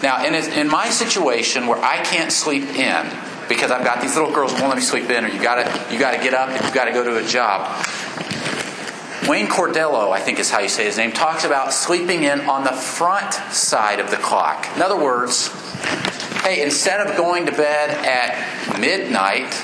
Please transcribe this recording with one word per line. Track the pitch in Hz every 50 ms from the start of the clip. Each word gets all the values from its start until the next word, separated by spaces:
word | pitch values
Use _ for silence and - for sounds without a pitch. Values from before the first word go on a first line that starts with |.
| -
Now, | 135 131 123 127
in, | 151 160
in | 160 156 - - 151 151 151
my | 151 170 208 233
situation | 220 - 233 - - 202 175 139 123 117 113 113 - 131 123
where | 120 117 -
I | - 123 147 175 180
can't | - 185 170 165 151
sleep | - - - 156 147 139 139
in | 135 - 135 135 113 92 82 78 - - - - - - - - -
because | 120 117 143 120
I've | 123 123 127
got | 123 120 117
these | 135 135 139
little | 156 156 139
girls | - 151 139 127
who | 123 123
won't | 127 135
let | 131 127
me | 127
sleep | - - 123 117 -
in, | 127 117 113
or | 107
you | 98 98
gotta, | 107 117 120 123 120 - - - - -
you | 113 113
gotta | 135 131 120 113
get | 117 127 123
up | 127 131 131
and | 131 - 110
you | 107
gotta | - 131 123 117
go | 113 123 120
to | 120 117 113
a | 107 -
job. | 120 123 120 110 98 95 - - - - - - - - - - - - - - - - - - - - - - - - - - - - - - - - - -
Wayne | 147 190 214 -
Cordello, | - - 180 151 - 160 160 156 143 117 104 98
I | 95 98
think | 92 - 101 101
is | 98 -
how | 120 110
you | 101 98
say | - - 110
his | 104 101 110
name, | 113 117
talks | 113 - 165 156 160 160 -
about | 165 147 135 135 131 -
sleeping | - - - 175 180 175 175 190 170 156
in | 143 143 143
on | 139 - 135 135 135
the | 131
front | 127 131 - - - - 165 175 190 202 190 202 - - - -
side | - - - - - 127 110 104 104 101
of | 98 101
the | 107 107
clock. | - - - 101 87 78 73 - - - -
In | -
other | 170 190 202
words, | 180 151 135 127 120 123 123 - - - - - - - - - - - - - - - - - - - - - - -
hey, | 190 190 - 147
instead | 143 139 - - 196 185 202 208
of | - - 175
going | 170 170 175 175 170 147
to |
bed | 139 135 151 147 151 151 151 147 147 147 -
at | 135 131 127 123 113 - - - - - - - - - 98
midnight | 110 143 180 196 - 247 123 98 - 98 101 127 131 123 - -